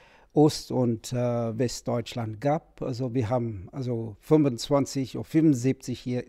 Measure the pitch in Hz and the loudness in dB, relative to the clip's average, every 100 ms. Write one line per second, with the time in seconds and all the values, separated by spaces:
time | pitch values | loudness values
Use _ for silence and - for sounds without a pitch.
0 | - _ _ 151 147 - - 123 120 113 | -20 _ _ 4 4 2 -4 0 0 -2
1 | - 123 123 120 117 113 123 - - 120 | -4 -2 -2 -2 -2 -2 -2 -2 -4 -4
2 | 113 120 113 107 143 156 - - 143 120 | -4 -6 -8 -4 -2 -2 -4 -10 -8 -4
3 | 131 123 107 127 117 101 95 143 123 117 | -2 -2 0 0 -2 -6 -10 -8 -4 -4
4 | 110 101 - 156 143 117 - 143 131 139 | -6 -12 4 6 6 0 0 2 2 -2
5 | 131 123 - 160 156 127 131 131 - 117 | -6 -8 -2 4 4 4 2 -2 -6 -8
6 | 127 123 | -4 -6